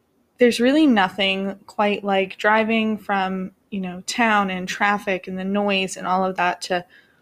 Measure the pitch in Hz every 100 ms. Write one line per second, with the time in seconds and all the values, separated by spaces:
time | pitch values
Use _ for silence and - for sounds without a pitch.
0 | _ _ _ - 247 226 240 294 311 220
1 | 185 - 196 190 196 190 - - 208 196
2 | 202 196 190 - 214 220 220 226 220 214
3 | - 196 190 190 185 - _ 202 185 180
4 | - - 233 208 196 185 185 - 202 208
5 | 208 185 190 185 190 202 202 196 185 -
6 | - 185 190 185 180 - - 180 180 _
7 | _ _